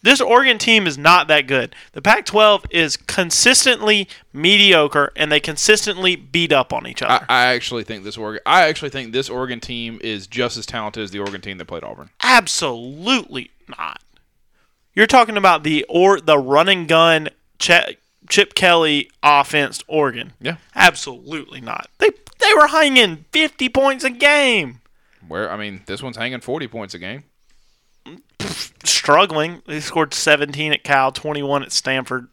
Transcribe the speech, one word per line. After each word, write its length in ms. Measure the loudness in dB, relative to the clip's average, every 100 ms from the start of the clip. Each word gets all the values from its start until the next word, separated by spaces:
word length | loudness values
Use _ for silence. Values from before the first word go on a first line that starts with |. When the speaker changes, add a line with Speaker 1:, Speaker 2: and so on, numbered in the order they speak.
Speaker 1:
This 200 | 2 2
Oregon 360 | 4 4 4 0
team 300 | 4 2 2
is 100 | 2
not 300 | 4 4 4
that 180 | 2 2
good. 300 | -2 -2 -10 -20
The 100 | -4
Pac-twelve 640 | 2 2 2 4 4 4 0
is 260 | -2 -2 -4
consistently 1120 | -6 -4 -2 2 4 4 2 0 0 0 -2 -14 _
mediocre, 800 | -2 2 4 6 4 4 0 -2 -2
and 120 | -2
they 120 | 0
consistently 720 | -2 -4 2 2 2 -2 -2 -4
beat 380 | -6 -4 0
up 180 | 0 0
on 160 | -8 -10
each 160 | -8
Speaker 2:
I, 40 | 0 0
Speaker 1:
other. 80 | 2
Speaker 2:
I 200 | 2 2
actually 360 | 0 -4 -10
think 220 | -10 -12 -14
this 120 | -12
Oregon, 240 | -12 -8 2
I 160 | 4 4
actually 220 | 0 -8
think 200 | -10 -8
this 180 | -6 -6
Oregon 300 | -8 -8 -10
team 400 | -10 -10 -10 -10
is 240 | -10 -10 -10
just 300 | -6 -6 -6
as 100 | -10
talented 380 | -10 -10 -10
as 80 | -10
the 80 | -8
Oregon 220 | -10 -10
team 160 | -14 -16
that 80 | -14
played 180 | -14
Auburn. 280 | -14 -18 -20 _
Speaker 1:
Absolutely 1300 | 2 2 2 -6 -6 -8 -12 -10 -2 -2 -4 -14 -14 _ -20
not. 340 | -14 -12 -14 _ _ _ _ _ _ _ _ _
You're 120 | 0 4
talking 300 | 4 2 2
about 280 | 2 2
the 220 | 0 -2 0
or-, 320 | 2 4 2
the 160 | 2 2
run 320 | 4 2 4
and 180 | 0 2
gun 400 | 2 4 2 -2 _ _ _
Ch-, 380 | 2 2 2 -12 _ _ _
Chip 240 | 0 0 2
Kelly 560 | 2 4 2 0 -4 _
offense, 600 | 4 4 2 -2 -2 -6 -4
Oregon. 420 | -2 -2 -4 -16 _
Speaker 2:
Yeah. 160 | -12 -12 _ 2
Speaker 1:
Absolutely 840 | 2 2 -14 -16 -14 -14 -12 -18
not. 300 | -12 -12 -14 _
They, 140 | 0 0 -20 _
they 140 | 0 4
were 120 | 4
hanging 580 | 4 2 4 2 -2 -6
fifty 340 | -2 -2 -2 -4
points 380 | 0 0 -2 -6
a 60 |
game. 680 | 0 2 2 2 0 -4 -12 _ _ _ _ -12
Speaker 2:
Where, 240 | -8 -6
I 60 | -8
mean, 240 | -10 -12 -12
this 140 | -12
one's 140 | -10 -10
hanging 240 | -10 -10
forty 280 | -8 -8 -8
points 240 | -12 -14
a 60 | -14
game. 260 | -14 -14 _ _ _ _ _ _ _ _ -20 -20 _ _ -12 -12 -14 _
Speaker 1:
Struggling. 800 | -4 -2 2 2 2 -2 -6 -10 -14
They 140 | -12
scored 340 | -6 -4 -4
seventeen 580 | -4 0 0 -2 -6 -4
at 120 | -4
Cal, 280 | 0 0 0
twenty-one 520 | -4 -8 -8 -4 -4
at 80 | -2
Stanford 560 | -6 -4 -4 -4 -10 -10